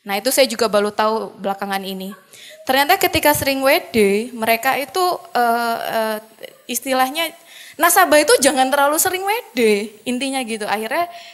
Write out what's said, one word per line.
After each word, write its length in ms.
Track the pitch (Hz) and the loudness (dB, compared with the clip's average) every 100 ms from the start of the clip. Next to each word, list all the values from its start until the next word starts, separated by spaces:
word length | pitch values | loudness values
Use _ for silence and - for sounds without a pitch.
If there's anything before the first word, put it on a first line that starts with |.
Nah, 160 | 202 202 | -4 -4
itu 160 | 226 | -2
saya 160 | 269 262 | 2 2
juga 160 | 220 | 2
baru 240 | 226 208 208 | 0 2 0
tahu 480 | 208 214 220 196 - | 0 0 0 -6 -8
belakangan 480 | 190 196 202 196 | -8 -6 -6 -6
ini. 320 | 190 190 190 202 _ - - - | -6 -10 -10 -14 _ -20 -20 -14
Ternyata 320 | - 254 285 381 | -2 0 2 2
ketika 400 | 359 359 294 294 | 2 2 0 0
sering 240 | 269 269 | -2 0
W 80 | 269 320 349 | 2 2 0
D, 40 | 233 202 202 240 | 2 2 2 -4
mereka 400 | 240 220 226 254 254 | -6 -2 0 0 -2
itu, 240 | 285 370 359 339 - - | -4 -2 -2 -2 -4 0
eh, 420 | 240 233 233 226 - | 0 0 -2 -4 -4
eh, 260 | 226 220 214 214 _ - - - | -4 -4 -6 -10 _ -20 -20 -10
istilahnya, 560 | 240 277 254 262 302 330 320 - - - - | -8 -4 0 0 -2 -6 -8 -20 -20 -20 0
nasabah 400 | 339 339 339 294 | 2 4 6 4
itu 160 | 392 - | 6 4
jangan 320 | 262 254 262 | 4 2 2
terlalu 240 | 285 277 311 | 2 2 2
sering 240 | 381 370 | -2 -2
W 120 | 392 453 480 | -4 -4 -4
D, 80 | - 220 208 214 - - | 0 2 2 -2 -10 -8
intinya 320 | 247 269 269 | -6 -4 -4
gitu. 240 | 233 220 | -6 -6
Akhirnya 400 | 208 202 220 294 349 - - | -4 -4 -2 -4 -4 -8 -20